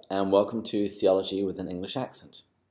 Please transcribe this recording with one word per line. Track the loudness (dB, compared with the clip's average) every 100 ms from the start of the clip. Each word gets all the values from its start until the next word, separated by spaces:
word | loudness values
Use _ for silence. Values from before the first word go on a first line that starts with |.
| -6
and | -2 4
welcome | 4 4 -2
to | -2 -2 -2
Theology | 2 4 4 2 -2
with | -2 -4
an | -8
English | -8 -6
Accent. | -6 -6 -10 -14 -18 -20 _ _